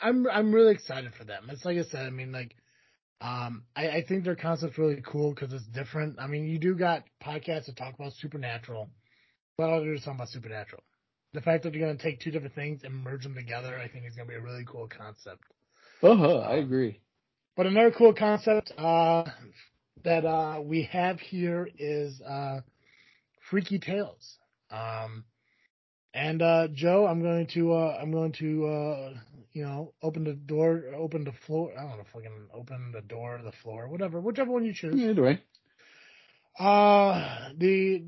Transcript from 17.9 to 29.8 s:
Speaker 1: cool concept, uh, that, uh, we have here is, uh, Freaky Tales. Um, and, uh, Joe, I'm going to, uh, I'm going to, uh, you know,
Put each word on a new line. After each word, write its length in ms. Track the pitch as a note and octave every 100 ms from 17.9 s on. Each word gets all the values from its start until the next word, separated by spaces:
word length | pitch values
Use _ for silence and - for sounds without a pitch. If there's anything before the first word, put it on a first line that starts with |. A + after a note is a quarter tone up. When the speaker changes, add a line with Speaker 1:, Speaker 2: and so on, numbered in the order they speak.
Speaker 1:
cool 220 | A#3 A#3
concept, 580 | - G#3+ G#3+ A3 G#3+ - -
uh, 460 | D#3+ E3 E3 E3 E3 - B2 - - _ _ -
that, 220 | E3+ E3 D#3+
uh, 360 | D#3+ D#3 D#3
we 200 | D3 D#3+
have 360 | C#3 F3+ F3+ F3+
here 480 | - F#3 F3 E3+ F3+ -
is, 420 | D3 D3 D3 C3
uh, 400 | C3+ C#3 C#3 C3+ - _ _ _ _ _ _ _ -
Freaky 300 | G3 F3 G3
Tales. 580 | - G3 G3+ - - - _ _ _
Um, 540 | A2 A2+ A2 A2 A2 A2 _ _ _ _ _ _ _ _
and, 260 | - D3+ D#3+
uh, 240 | E3 E3 E3
Joe, 360 | C#3 E3 F#3+ G#3
I'm 140 | E3
going 240 | E3+ E3+ E3
to, 200 | F3 E3
uh, 240 | E3 D#3+ -
I'm 120 | D3+
going 220 | D#3+ D#3+
to, 320 | D3 D#3 D#3 D3+
uh, 460 | D3+ D3 C#3+ C3+ B2+ A2 C3+ -
you 100 | D#3
know, 300 | C#3+ C#3